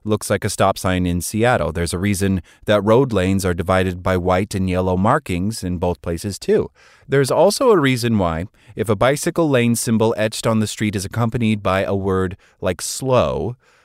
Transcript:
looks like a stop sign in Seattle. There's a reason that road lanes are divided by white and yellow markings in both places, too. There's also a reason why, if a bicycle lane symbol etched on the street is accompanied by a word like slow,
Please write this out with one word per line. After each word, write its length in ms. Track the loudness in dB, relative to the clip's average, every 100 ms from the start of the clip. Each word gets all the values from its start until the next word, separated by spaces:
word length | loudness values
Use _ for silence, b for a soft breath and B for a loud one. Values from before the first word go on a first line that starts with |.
looks 280 | -4 -2 0
like 160 | -2 -2
a 20 |
stop 300 | 0 0 0
sign 260 | 0 0
in 160 | 0 -2
Seattle. 500 | -4 0 2 2 0
There's 220 | -2 -4
a 60 | -2
reason 420 | 0 0 0 -2 b b
that 160 | 0 2
road 320 | 4 4 4
lanes 320 | 0 0 0
are 80 | 0
divided 500 | -2 0 0 0 -2
by 140 | -2 0
white 380 | 0 0 0
and 160 | -4 -2
yellow 260 | 0 0 0
markings 680 | 2 0 -2 -4 -4 -6
in 140 | -6 -4
both 240 | -4 -4
places, 380 | -6 -6 -8 -6
too. 320 | 0 0 0 b b b -2
There's 240 | 0 2
also 400 | 4 4 4 4
a 80 | 4
reason 380 | 4 2 0 2
why, 300 | 0 -2 -6 b b
if 140 | -6 -2
a 80 | 2
bicycle 540 | 2 0 -2 0 2
lane 260 | 2 2 0
symbol 380 | 0 2 2 0
etched 300 | -2 -2 0
on 140 | 0
the 60 | 0
street 300 | -2 -2 -2
is 80 |
accompanied 580 | -4 -2 -2 0 0 0
by 200 | 0 0
a 120 | 0
word 440 | -2 0 0 -2 -6 b b
like 180 | -4 -4
slow, 760 | -6 -6 0 2 2 -2 -6 -8 b b